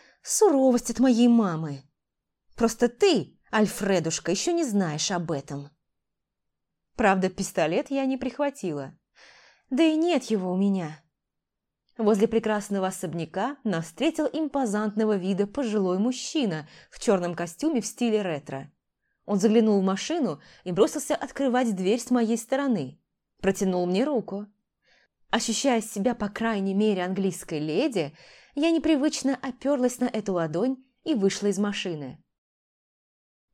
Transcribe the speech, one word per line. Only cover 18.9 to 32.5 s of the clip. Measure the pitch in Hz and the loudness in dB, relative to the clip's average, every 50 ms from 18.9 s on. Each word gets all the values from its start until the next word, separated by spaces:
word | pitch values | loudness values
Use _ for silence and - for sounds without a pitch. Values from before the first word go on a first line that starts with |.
| _ _ _ _ _ _ _ | _ _ _ _ _ _ _
Он | - 208 190 | -2 0 2
заглянул | 196 226 214 233 220 220 208 202 | 4 4 6 6 6 6 4 4
в | 185 | 2
машину | 190 190 196 - - 311 349 277 190 147 - - - - - | 2 0 -2 -4 -4 -2 -2 0 -2 -2 -6 -12 -20 -20 -12
и | _ 180 | _ -4
бросился | 180 185 226 320 - 311 - - - | 2 2 2 2 2 -6 -4 -4 -4
открывать | - - 254 - - 277 269 233 247 262 233 202 | -4 -4 -10 -4 -2 -2 0 2 2 0 0 -2
дверь | 180 185 180 226 247 | -2 0 0 0 0
с | - - | 0 0
моей | 247 247 233 214 233 226 | 0 0 2 0 -2 -4
стороны. | - - 262 269 277 269 233 180 135 127 147 _ _ _ _ _ _ _ _ _ | -2 -4 -4 -2 0 0 0 -2 -2 -6 -12 _ _ _ _ _ _ _ _ _
Протянул | - 190 196 - 208 190 180 180 175 | -2 -2 0 0 -2 0 0 0 0
мне | 180 185 196 254 | 0 0 0 0
руку. | 302 294 226 202 - 196 202 214 208 _ _ _ _ _ _ _ _ _ _ _ _ _ _ _ _ | 0 -2 -2 -4 -4 -10 -10 -10 -12 _ _ _ _ _ _ _ _ _ _ _ _ _ _ _ _
Ощущая | - 226 - - 220 - - 277 240 226 | -4 -2 -2 -2 -4 0 0 2 2 0
себя, | 220 - - 202 196 247 233 | -2 -4 -6 -2 -2 -2 -2
по | 233 214 202 | -2 -6 -6
крайней | 208 - 226 226 220 202 190 196 | -4 -4 -4 -2 -2 -2 -2 0
мере, | 190 196 214 214 202 185 180 | 0 2 2 2 2 0 -2
английской | 180 190 190 190 190 175 - - - 170 147 | -2 -2 0 -2 -2 -2 -4 -10 -6 -6 -4
леди, | 151 156 151 190 285 311 233 196 151 143 - - - - - - - _ _ | -4 -2 0 0 0 0 0 -2 -4 -4 -8 -16 -20 -20 -20 -20 -20 _ _
я | 285 302 330 | -2 0 2
непривычно | 330 330 - 311 320 269 277 311 302 - - 269 269 - | 2 2 2 2 2 2 2 0 -2 -2 -2 -2 -2 -2
оперлась | - 269 247 - - 269 294 247 254 247 247 - | -6 -10 -10 -4 -2 -2 0 2 0 -2 0 -2
на | 247 | -4
эту | 247 - 220 208 - 185 | -2 -2 -4 -4 -2 -2
ладонь | 175 165 156 151 170 220 262 269 254 _ _ _ _ | -2 -2 -2 -2 -2 0 -2 -2 -4 _ _ _ _
и | _ 311 311 | _ -2 0
вышла | 214 190 196 - - 202 208 | 2 2 2 2 2 -2 -2
из | 190 190 | 0 0
машины. | 208 208 202 - - 190 170 151 143 127 - - _ _ _ _ _ _ | -2 -2 -2 -4 -6 -6 -6 -8 -10 -12 -14 -16 _ _ _ _ _ _